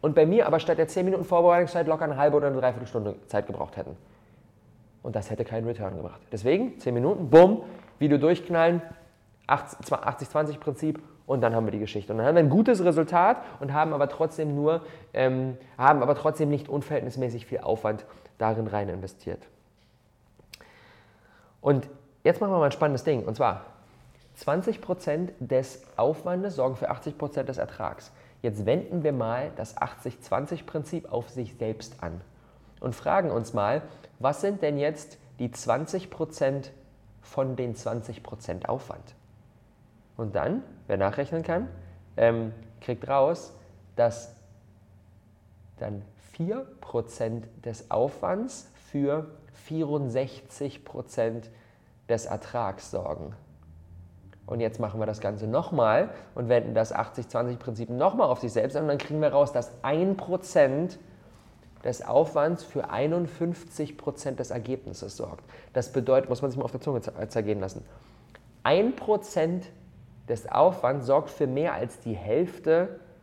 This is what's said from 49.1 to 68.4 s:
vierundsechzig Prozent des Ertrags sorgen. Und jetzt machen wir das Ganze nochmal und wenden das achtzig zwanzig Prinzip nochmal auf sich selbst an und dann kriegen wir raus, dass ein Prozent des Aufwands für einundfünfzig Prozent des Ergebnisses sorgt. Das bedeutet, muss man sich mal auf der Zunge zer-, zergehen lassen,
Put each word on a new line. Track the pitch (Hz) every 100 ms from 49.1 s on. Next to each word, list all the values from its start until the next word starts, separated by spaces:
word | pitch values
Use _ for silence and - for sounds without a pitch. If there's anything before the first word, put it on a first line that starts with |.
| 151 151 - -
vierundsechzig | - - 160 151 147 135 120 131 - - - 143 -
Prozent | - - 127 - 117 113 113 - - _ _ _ -
des | 117 -
Ertrags | 110 - 120 104 92 -
sorgen. | 98 92 76 78 - - - - - - - - - - - -
Und | 117
jetzt | 113 113
machen | 107 107
wir | 107
das | 107
Ganze | 101 107 110
nochmal | 127 170 156 113 117 214 - - -
und | 117
wenden | 120 -
das | - 110
achtzig | - 113 - 117
zwanzig | 120 123 120
Prinzip | - 110 117
nochmal | 123 170 226 175
auf | 127
sich | 120
selbst | 110 110 143
an |
und | 151
dann | 143
kriegen | - 151
wir | 151
raus, | 135 143
dass | 127 - -
ein | - 156 185 196
Prozent | - 180 - 170 139 135 180 - - - - - - - - - -
des | 120 -
Aufwands | 123 156 156 151 170
für | - 143 -
einundfünfzig | 98 143 170 170 - 170 170 - - 147 -
Prozent | - 143 139 127
des | 123
Ergebnisses | 123 110 131 104 95 - -
sorgt. | - - - - -
Das | 127 120
bedeutet, | 131 123 131 135
muss | 123
man | 139
sich | 123
mal | 120
auf |
der | 127
Zunge | - 131
zer-, | - - 107
zergehen | 117 107 104
lassen, | 95 - - - - - - -